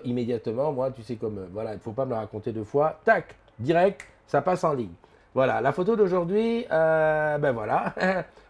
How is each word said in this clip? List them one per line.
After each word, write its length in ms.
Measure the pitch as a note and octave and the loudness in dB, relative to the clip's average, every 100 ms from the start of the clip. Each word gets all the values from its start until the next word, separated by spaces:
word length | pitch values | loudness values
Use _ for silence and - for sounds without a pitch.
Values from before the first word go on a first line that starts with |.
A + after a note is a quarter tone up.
| B2+ | 0
immédiatement, 680 | B2 A#2 A2+ A#2 A2+ D#3 | -2 -2 -4 -4 -2 -2
moi, 180 | B2+ C3 | -2 -4
tu 120 | A#2+ | -6
sais 140 | A2 A2+ | -10 -6
comme, 200 | A#2 G2+ | -6 -8
euh, 120 | F2+ | -10
voilà, 200 | G2+ A2+ | -8 -8
il 40 | G#2 | -8
ne 40 | |
faut 120 | A#2 | -8
pas 140 | A2 B2+ | -4 -4
me 60 | |
la 80 | A2+ | -4
raconter 300 | G#2+ G#2+ A#2 | -6 -8 -6
deux 140 | A2 | -6
fois, 340 | G#2 C#3 D#3 - | -2 2 2 2
tac, 320 | A3+ G3 - - _ - | 2 2 0 -16 _ -6
direct, 480 | B2+ E3 G3 G3 - _ _ | 0 4 4 2 -12 _ _
ça 140 | C#3 | 0
passe 240 | F#3 F3+ | 0 0
en 80 | E3 | 0
ligne. 220 | C3+ F#2+ E2+ _ _ _ | -2 -6 -12 _ _ _
Voilà, 260 | B2+ B2+ A2+ | 0 2 2
la 120 | C3 | 0
photo 240 | F3+ F3+ A3+ | 0 0 2
d'aujourd'hui, 680 | F#3 F#3 E3+ G#3 A3+ A#3 - | 2 2 2 0 2 -2 0
euh, 640 | D#3+ D#3+ D#3+ D#3 D#3 D3+ D3 | 2 4 4 4 2 0 0
ben 160 | D3 | 0
voilà, 420 | A#2 G#2+ D#3 F#3+ - F#3 F#3 | 0 0 -2 -2 -2 0 -2
<laughs> 0 | - - | -6 -14